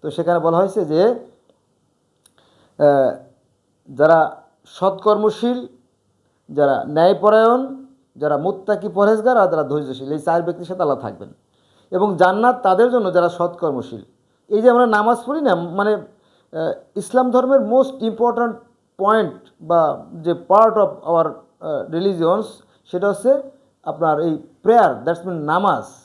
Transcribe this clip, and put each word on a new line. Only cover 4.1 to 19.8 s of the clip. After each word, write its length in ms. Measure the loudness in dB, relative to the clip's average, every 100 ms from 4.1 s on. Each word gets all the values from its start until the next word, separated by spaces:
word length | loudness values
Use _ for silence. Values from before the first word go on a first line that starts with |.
| 4 2 -4 _ _
সৎকর্মশীল, 1040 | _ -4 -2 0 0 2 0 -2 -4 -4 -10 _ _ _ _ _ _ _ _
যারা 340 | -2 0 0
ন্যায়পরায়ণ, 1000 | -2 2 2 4 4 4 4 2 -2 -10 -18 _ _ -8
যারা 200 | -4 -2
মুত্তাকি 520 | -4 -6 -4 -4 -4
পরহেজগার, 480 | 0 2 2 2 2
আর 120 | 2
যারা 100 | 0
ধৈর্যশীল, 500 | -2 -4 -6 -10 -8
এই 60 | -6
চার 240 | -2 -2
ব্যক্তির 240 | -2 -8 -10
সাথে 120 | -4
আল্লাহ 140 | -2 -2 -6
থাকবেন। 240 | -12 -18 -20 _ _ _ _ _
এবং 260 | -2 0 4
জান্নাত 400 | 4 4 2 2
তাদের 280 | 0 2 2
জন্য 160 | 2 0 2
যারা 120 | 0
সৎকর্মশীল। 760 | -2 -6 -2 -4 -4 -8 -14 -18 _ _ _ _
এই 140 | 2
যে 80 | 4
আমরা 160 | 6 4
নামাজ 320 | 2 2 0 -2
পড়ি 140 | -2
না, 140 | 0
মানে, 380 | 0 -2 -4 -2 -2
আহ, 760 | -6 _ _ _ _ -8 -6 -6 _
ইসলাম 360 | -12 -4 -2 2
ধর্মের 300 | 0 2 2
most 320 | 2 0 0 -2 -8
important 420 | -2 -2 0 -4 -6 _ _ _ -4
point 380 | 0 2 0 -6 _ _
বা 200 | 0 2